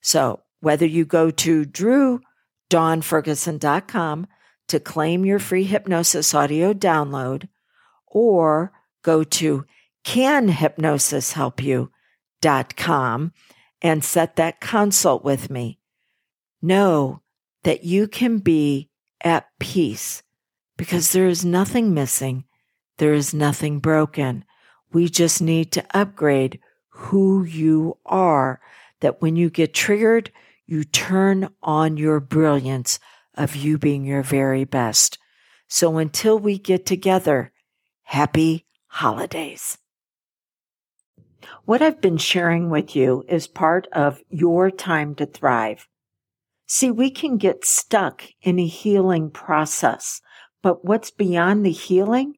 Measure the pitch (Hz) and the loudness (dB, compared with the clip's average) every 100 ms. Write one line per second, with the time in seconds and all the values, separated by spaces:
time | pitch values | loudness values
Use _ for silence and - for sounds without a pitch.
0 | - 160 131 107 _ _ 156 151 165 160 | 0 0 0 -4 _ _ -2 2 2 0
1 | 156 165 165 160 160 160 147 - 196 262 | 0 2 2 0 0 0 0 -4 2 2
2 | 269 247 _ _ _ _ _ 175 160 165 | 2 -2 _ _ _ _ _ 2 2 0
3 | 156 160 147 147 - 156 147 151 196 226 | 0 -2 -2 -6 -6 -4 -2 -2 -2 -6
4 | 165 151 185 _ _ _ _ 165 - 160 | -4 -6 -10 _ _ _ _ -6 -4 -4
5 | 156 175 190 202 202 185 190 208 202 175 | -2 0 0 0 0 -2 0 -2 -2 -2
6 | 170 165 156 151 143 151 180 208 196 160 | 0 0 0 0 0 2 0 0 2 0
7 | 147 139 131 135 190 _ _ _ _ _ | -2 -6 -6 -6 -10 _ _ _ _ _
8 | _ 208 233 190 160 151 180 _ _ _ | _ 0 2 4 4 2 -2 _ _ _
9 | - 160 156 - 160 143 147 _ _ _ | 0 2 2 -2 0 -2 -4 _ _ _
10 | - 233 262 294 226 151 156 - 156 147 | -4 0 2 4 2 2 0 0 -2 0
11 | - 143 127 - 139 - 139 127 127 _ | 0 -2 -4 -4 -6 -4 -2 -2 -4 _
12 | _ _ _ _ 160 139 131 - - 156 | _ _ _ _ 0 0 -2 -8 -2 0
13 | 127 117 160 _ _ _ _ _ 170 156 | 0 -2 -6 _ _ _ _ _ -2 0
14 | 143 - 165 - 165 - - 226 208 202 | 0 0 -2 0 -2 -4 -4 0 2 2
15 | 175 131 139 139 - 131 117 107 _ _ | 2 0 0 -4 -4 -8 -10 -12 _ _
16 | _ _ _ _ _ _ 160 190 202 160 | _ _ _ _ _ _ 0 4 4 4
17 | 135 139 _ _ _ _ 175 147 170 185 | 0 -4 _ _ _ _ -2 -2 0 0
18 | 208 - 240 226 196 160 147 139 143 _ | 0 0 -2 0 2 2 2 0 -6 _
19 | _ _ 170 165 - _ - 196 151 107 | _ _ 0 0 -2 _ -6 -2 -2 -2
20 | - - _ _ _ _ _ _ 170 175 | -10 -12 _ _ _ _ _ _ -4 -2
21 | 160 185 185 170 175 175 202 247 226 165 | 0 2 2 0 0 0 0 0 0 0
22 | 131 - 135 127 131 _ _ _ _ _ | 0 -4 -4 -6 -10 _ _ _ _ _
23 | 151 151 143 151 147 147 151 147 156 156 | 2 2 0 0 0 0 -4 -2 0 2
24 | 156 156 135 123 - _ _ _ _ 170 | 2 -2 -4 -4 -10 _ _ _ _ 0
25 | 175 170 170 - 160 165 160 - - 190 | 0 2 0 2 0 0 0 -4 -4 -2
26 | 202 202 151 139 131 - _ _ _ - | -2 -2 0 2 0 -4 _ _ _ -20
27 | - 196 196 196 175 160 160 156 160 - | -2 2 4 2 0 -2 2 2 0 -6
28 | - 190 185 151 131 127 _ - - _ | -4 0 2 2 0 -4 _ -20 -20 _
29 | 147 - 165 165 170 165 160 - - 208 | -4 0 -2 2 0 0 -2 0 0 2
30 | 220 226 220 _ _ _ _ 160 151 - | 2 2 0 _ _ _ _ -6 -2 -4
31 | - 185 190 190 190 _ - 151 160 156 | -2 2 2 2 -2 _ -2 0 0 0
32 | 151 151 139 156 156 143 131 131 123 - | 0 0 0 0 2 2 -2 -6 -4 -8
33 | _ _ _ - 143 147 143 156 151 143 | _ _ _ -6 -6 -4 -4 0 0 -2
34 | 139 139 135 139 135 131 139 139 117 107 | -2 -4 -2 0 0 0 -2 -2 0 0
35 | - - _ _ _ _ _ - 170 160 | 0 -2 _ _ _ _ _ 0 0 0
36 | 156 - 220 220 208 196 196 180 185 185 | -4 -2 2 2 2 -4 0 -2 0 -2
37 | 190 185 185 143 117 _ _ _ _ _ | 2 2 2 0 -2 _ _ _ _ _
38 | _ 139 147 160 160 160 _ _ _ - | _ -2 0 2 0 0 _ _ _ -4
39 | 123 107 - 165 151 - - - _ _ | -2 -2 -8 -8 -12 -12 -12 -12 _ _
40 | _ _ _ _ _ _ _ _ _ _ | _ _ _ _ _ _ _ _ _ _
41 | _ _ _ _ - - - 233 311 311 | _ _ _ _ -20 -20 0 4 4 4
42 | 196 165 - 185 170 170 170 156 - - | 0 2 0 0 2 2 0 0 -2 2
43 | 131 131 - 170 151 - 160 175 185 165 | 2 2 0 -4 -4 -2 2 2 -2 -2
44 | 143 139 _ 165 170 170 190 185 - 160 | -2 -2 _ -2 2 4 2 0 -2 -2
45 | 147 143 143 - 143 120 110 104 - _ | -2 -6 -8 -2 0 0 -2 -8 -16 _
46 | _ _ _ _ _ _ _ - 262 226 | _ _ _ _ _ _ _ -2 0 2
47 | 262 262 320 240 190 - - - - 220 | 0 0 -4 0 0 0 -2 -2 0 0
48 | 175 - - _ - 180 175 165 208 202 | 0 -6 -20 _ -2 0 0 -4 0 2
49 | 185 175 156 - - 156 151 - 139 113 | 4 2 -2 -10 -2 0 0 0 0 0
50 | - - _ - - _ 190 170 180 220 | -8 -14 _ -20 -20 _ -2 -2 0 -2
51 | 214 _ 196 175 170 208 196 165 - 185 | -2 _ -2 2 2 2 0 -2 0 0
52 | 202 240 269 | 2 0 -2